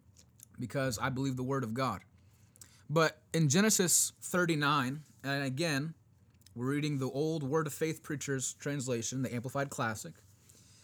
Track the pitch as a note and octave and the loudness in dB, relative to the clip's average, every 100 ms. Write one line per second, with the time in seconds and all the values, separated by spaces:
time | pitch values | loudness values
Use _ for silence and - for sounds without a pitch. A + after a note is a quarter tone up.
0 | _ - - - - - B2 C#3+ C3 G#2 | _ -20 -20 -20 -20 -10 -8 -4 -4 -2
1 | B2 B2+ C#3 B2+ B2+ C3+ A#2+ A2+ C3 F#2+ | -2 -2 -2 -2 -2 -2 -2 0 0 -2
2 | - - - - - - - - - D3 | -8 -20 -20 -20 -20 -20 -20 -20 -2 4
3 | D#3 - _ E3 D#3 D3 A3 G#3+ F3+ - | 4 2 _ 2 4 6 6 4 4 4
4 | - - - F3+ F3 D#3+ C#3+ D3 B2 C#3+ | 2 -2 -2 2 2 2 2 2 2 -2
5 | D3+ - C3 C#3 C#3 C3 E3+ C#3+ D#3 D#3+ | -10 -12 -4 -2 -2 0 0 0 -2 -8
6 | _ _ _ - - - B2 D3 D3+ C#3+ | _ _ _ -20 -16 -6 -2 0 0 -2
7 | C3 C3+ D#3 D#3+ C3+ D#3 D#3 - D#3+ D#3 | -2 -2 -2 -2 0 0 0 -2 -2 -2
8 | - D3 - C3+ B2+ - D3 C#3+ B2+ A#2+ | -6 -6 -4 -2 -4 -6 -4 -4 -2 -2
9 | A#2 C3 B2 A#2+ B2+ C#3 C#3 - A#2+ G#2 | -2 -2 -2 -2 -4 -4 -4 -2 -2 -4
10 | E2+ - - - - - - - | -10 -16 -20 -20 -20 -20 -20 -20